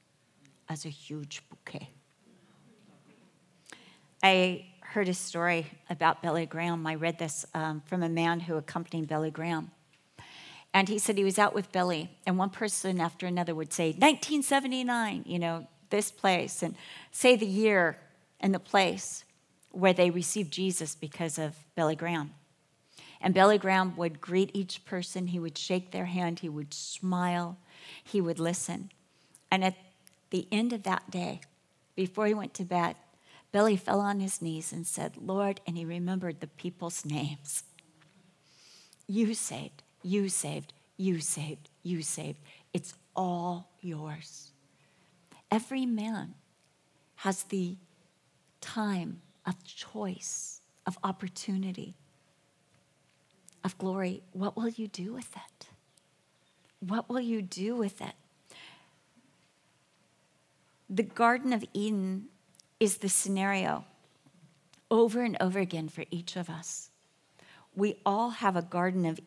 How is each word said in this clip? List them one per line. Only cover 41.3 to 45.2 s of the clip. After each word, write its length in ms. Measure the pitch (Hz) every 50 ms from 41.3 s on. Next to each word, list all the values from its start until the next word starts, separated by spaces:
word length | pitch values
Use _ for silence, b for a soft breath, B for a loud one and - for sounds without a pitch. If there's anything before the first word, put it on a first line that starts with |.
| - - 147 156 156 147 - - _ _
you 200 | _ 175 180 165
saved. 380 | 156 - - - 156 156 151 - B B B B B B B
It's 220 | 180 - - - - _ _ _
all 540 | - 185 180 175 175 170 180 175 170 185 - _ _
yours." 720 | - 180 165 151 151 156 151 156 156 - - - - - _ _ _ _ b b b b b b b b b b